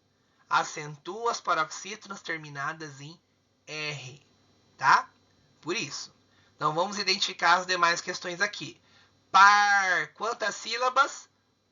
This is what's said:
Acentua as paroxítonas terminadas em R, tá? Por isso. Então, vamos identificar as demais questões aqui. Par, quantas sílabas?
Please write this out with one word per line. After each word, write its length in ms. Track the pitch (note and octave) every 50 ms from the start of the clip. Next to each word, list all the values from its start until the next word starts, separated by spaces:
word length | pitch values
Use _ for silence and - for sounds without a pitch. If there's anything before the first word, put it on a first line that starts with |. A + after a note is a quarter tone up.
| _ _ _ _ _ _ _ _ _ _
Acentua 800 | D3+ D3+ E3+ - - - D3+ D3 D3+ D3 _ - F#3 A3 A#3 A#3
as 100 | A3+ -
paroxítonas 800 | - - F3 D#3+ D#3 D#3 - - - F#3+ G#3+ G#3+ - G3 G3+ G3
terminadas 800 | - - E3+ D#3+ D3+ D3+ C#3+ C#3 C#3 D3 D#3+ D#3+ D#3+ D3+ C#3 C3
em 180 | C#3 D3 E3+ - _ _ _ _ _ _ _ _ _ -
R, 600 | D3+ D#3 D3+ D3+ D3+ C#3 B2+ C3 C3 - _ _ _ _ _ _ _ _ _ _ _ _
tá? 320 | C3 C3+ E3 A3 B3+ - _ _ _ _ _ _ _ _ _ _
Por 140 | - C#3+ F3+
isso. 380 | A3+ E3 C#3 - - - - _ _ _ _ _ _ _ _ _
Então, 180 | _ D3+ D#3 D#3
vamos 240 | D#3+ F3+ G3+ G#3 G3
identificar 580 | G3+ F#3 F#3+ G3+ - - F#3 - F#3 E3+ E3+
as 100 | F#3 F#3
demais 360 | F3+ F#3 F3+ F3 E3+ E3+ E3+
questões 400 | - F#3 F3+ - - F3+ F3 E3+
aqui. 400 | G3 G#3 - - D#3 B2 - - _ _ _ _ _ _ _ _ _ _
Par, 840 | - F#3+ G3 G3+ G#3 G#3 G#3 G#3 G3+ G3+ F#3+ F#3 F3+ E3 D3+ D3+ -
quantas 420 | - G3+ A3 A#3+ - A3 G3+ G3
sílabas? 760 | - - G#3+ A3+ A#3+ B3+ B3+ B3 C4 C#4 C#4+ - - - - _ _ _ _ _ _ _ _